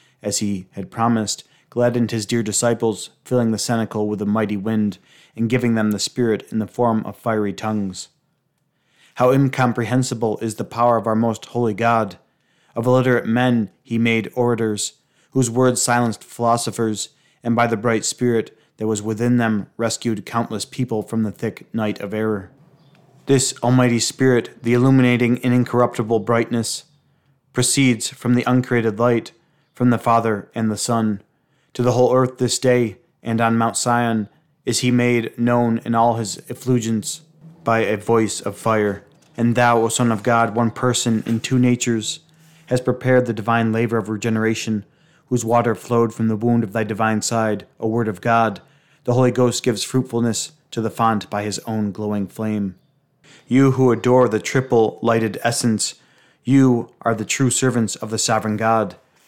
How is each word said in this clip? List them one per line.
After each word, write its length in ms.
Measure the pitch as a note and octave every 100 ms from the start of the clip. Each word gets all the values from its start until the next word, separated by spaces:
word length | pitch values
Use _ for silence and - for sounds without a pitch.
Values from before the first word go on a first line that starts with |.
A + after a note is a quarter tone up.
| _ _
as 180 | G#2+ -
he 280 | G#2 G2 F2+
had 180 | - F#2
promised, 540 | - A#2 A2+ G#2 - - _ _
gladdened 400 | A#2+ A#2+ A#2+ A2+
his 160 | A2+ G#2
dear 160 | A#2
disciples, 680 | A2 G2+ A#2+ A2+ A2+ G2+ - _
filling 280 | - B2+ A2+
the 60 | A2
cenacle 500 | - A#2 G#2+ G#2+ G#2+
with 120 | G#2
a 60 | G2+
mighty 300 | G#2+ G#2+ G#2
wind, 420 | G#2 A2 G#2 - _ _ _ -
and 120 | A2+
giving 280 | B2 A#2+ A2+
them 160 | G#2+
the 60 | G2+
Spirit 460 | - - A#2+ G2+ -
in 80 | A2
the 80 | G2+
form 380 | - A#2+ A2 -
of 100 | -
fiery 360 | A#2 A2 G#2
tongues. 560 | F#2+ A2 G#2+ F#2+ F#2 - _ _ _ _ _ _ _ _ _ _
How 160 | - B2+
incomprehensible 1080 | C3+ C3+ C3+ B2 A#2 A2 B2+ B2+ A#2+ A2+ G#2+
is 180 | A2+ G#2+
the 80 |
power 320 | G#2 A#2+ A#2+ A#2
of 100 | G#2+
our 100 | A2
most 300 | A#2 G#2+ -
holy 280 | A#2+ A#2+
God! 440 | G#2 A#2 A2+ G#2+ - _ _ _ _ _
Of 120 | A#2+ A#2+
illiterate 400 | B2+ B2+ A#2+ A2+
men 440 | A#2 B2+ A#2+ G2+ _
he 140 | - A#2
made 360 | A#2 A2+ A2
orators, 600 | B2 A#2+ A#2 A2 G#2 - - _ _ _
whose 200 | C3+ A#2
words 300 | A#2 C3 B2
silenced 420 | - A#2+ A#2+ G2+
philosophers, 880 | - - A#2 A#2 - G#2 A2+ G#2+ - _ _ _
and 140 | A#2 A2+
by 100 | A#2
the 100 | A2
bright 280 | A#2+ A2+
Spirit 520 | - - B2 A2+ G#2+ - _ -
that 120 | A2
was 140 | G#2+
within 340 | G#2 G#2+ A#2+ B2
them 320 | A2+ G#2 F#2 -
rescued 500 | A2+ - A#2 G#2 -
countless 380 | A#2 A#2 A2
people 380 | - - B2 A2
from 200 | G2+ A2+
the 80 | G#2+
thick 420 | F#2 A2+ - -
night 280 | A2+ G#2+ F#2+
of 120 | G2+
error. 380 | G#2+ A2 G#2 F#2+ _ _ _ _ _ _ _ -
This 280 | C#3 - -
almighty 380 | A#2+ B2+ B2 A#2
Spirit, 600 | - - C3 A#2+ - -
the 120 | A#2+
illuminating 640 | A#2+ C3 C3+ B2 A#2+ A#2+ B2
and 100 | B2+
incorruptible 680 | B2 A#2+ A#2+ A#2+ - A2 A2+
brightness, 640 | G2+ A#2 A#2+ A#2+ A2 - - _ _ _ _ _ _
proceeds 560 | - B2 - C3 A2 -
from 260 | - B2
the 100 | B2 B2
uncreated 500 | B2+ A#2+ A#2+ A2+ G2+
light, 320 | B2 A#2 A2 - _ _ _
from 180 | - B2
the 80 | A#2
Father 500 | B2 A#2 A2+ G#2 - A2+
and 140 | A2
the 60 | G#2
Son. 460 | - A2+ G#2+ G2 - _ _ _ _
To 80 | -
the 100 | B2
whole 220 | A#2+ B2
earth 240 | B2+ B2+ -
this 200 | B2 -
day, 400 | B2+ B2 A2+ - _ _
and 180 | A#2 A2+
on 180 | A#2 A2+
Mount 180 | A2+ -
Sion, 520 | B2 A#2+ A#2 A2+ G#2 _ _ _
is 160 | - A#2
he 100 | B2
made 480 | B2 B2 A#2+ A2+ -
known 420 | A#2+ A#2+ A#2+ A2+
in 100 | A2+
all 200 | A#2 A#2+
his 240 | A2+ G#2 - -
effulgence 760 | B2 B2 B2 A2+ A2 G2 - - _ - -
by 180 | - A2+
a 160 | G2+ G#2
voice 440 | G2+ A#2 G#2+ -
of 160 | - F#2
fire. 480 | A2+ A2 G#2 F#2+ - _ _ -
And 180 | A#2+
thou, 260 | A#2 A#2+ A#2
O 80 | A2+
Son 240 | - A#2+
of 100 | G#2+
God, 320 | B2 A#2 A2+
one 160 | G#2+ A2+
person 520 | - B2+ A#2 A#2+ A2 -
in 140 | A2+
two 180 | - B2+
natures, 640 | B2 A#2+ B2 A2+ G#2 - _ _ _ _ -
has 140 | B2+
prepared 460 | B2+ B2 B2+ B2+ A#2+
the 60 |
divine 400 | A2 G#2+ A#2 A2+
laver 260 | A2+ A#2 A2+
of 100 | G#2
regeneration, 760 | A2 A#2 A2 A2 A2 - G#2+ - _ _ _ -
whose 160 | B2
water 300 | A2+ A#2+ A#2
flowed 400 | G#2+ - A#2 A#2
from 140 | - A2+
the 80 | G#2+
wound 260 | A#2+ A#2
of 100 | G#2+
thy 120 | A#2+
divine 380 | A2 G#2 A2 A2
side, 440 | - A2+ A2 G2+ - -
O 80 | A2+
Word 180 | A2+ A2
of 140 | G2
God. 400 | A#2+ A#2 A2 G2 - _ _ _
The 100 | -
Holy 160 | B2 B2+
Ghost 340 | B2 B2 A#2
gives 180 | C3 G#2
fruitfulness 720 | - C3 B2+ A#2 A#2 G#2 - _ _
to 100 | -
the 100 | A2
font 380 | - A2+ G#2+ -
by 120 | G#2
his 160 | G#2 F#2+
own 300 | - A2 G#2
glowing 360 | F#2 G#2+ G#2 F#2+
flame. 480 | - A2 G#2+ G2 F#2 _ _ _ _ _ - -
You 240 | B2+ C3+
who 180 | B2+ B2+
adore 380 | A2 B2 B2+ A#2+
the 100 | G#2+
triple 600 | - C3+ B2+ A#2+ A2 -
lighted 380 | A#2 A2+ A2 -
essence, 520 | A#2 A#2+ A#2 G#2+ - - _ _ _ _
you 460 | - C3+ C3 A#2+ F2 -
are 140 | A#2
the 100 | A2
true 260 | G#2+ - C3
servants 460 | - C3 A#2 G#2+ -
of 140 | A2
the 80 | A2
sovereign 380 | - A2 G#2+ G#2+
God. 400 | A2+ A2+ G2+ - _ _